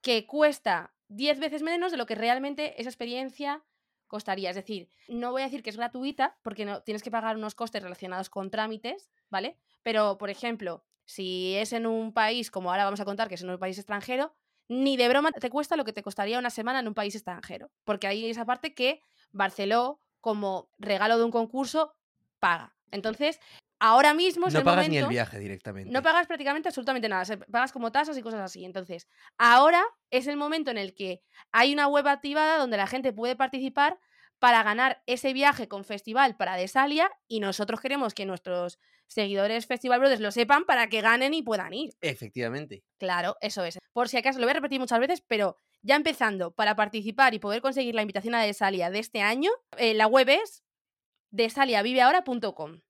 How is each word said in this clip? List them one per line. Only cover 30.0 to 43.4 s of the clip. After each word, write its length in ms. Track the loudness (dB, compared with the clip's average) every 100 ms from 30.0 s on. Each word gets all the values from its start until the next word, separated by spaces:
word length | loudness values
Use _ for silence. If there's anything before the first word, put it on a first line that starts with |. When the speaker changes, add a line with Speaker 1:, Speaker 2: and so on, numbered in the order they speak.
| _
Speaker 1:
es 160 | -2 0
el 100 | -4
momento 340 | -2 -2 -2
en 60 | -4
el 160 | -6
que 280 | -8 -8 -8 _ -20 0
hay 220 | 4 4
una 140 | 4 4
web 200 | 4 2
activada 500 | 0 0 0 2 2
donde 200 | 0 0
la 100 | -2
gente 240 | -2 -4
puede 240 | -2 -6 -2
participar 640 | -2 -2 -4 2 0 0 _ _ _ _
para 240 | 6 6
ganar 380 | 4 2 2 0 -4
ese 260 | -2 -2
viaje 340 | 2 2 2 -6
con 160 | -10 -10
festival 500 | -12 -4 2 2 2
para 180 | -4 -2
Desalia, 540 | -2 2 2 2 0 0 _
y 100 | -4
nosotros 400 | -4 -2 -4 -4
queremos 340 | -4 -2 -4
que 120 | -4 -8
nuestros 520 | -8 -6 -4 -6 -10 _ _ _
seguidores 600 | -4 -2 0 0 -2 -4
Festival 320 | -6 2 4
Brothers 200 | 6 4
lo 100 | 0
sepan 340 | 0 4 4 4
para 220 | 2 2
que 100 | 2
ganen 320 | 4 4 2
y 100 | 0
puedan 300 | -2 -4 -4
ir. 200 | -8 -10 -6
Speaker 2:
Efectivamente. 840 | -6 -6 -10 -6 -6 -6 -10 -16 _ _
Speaker 1:
Claro, 400 | -2 -2 -2 -4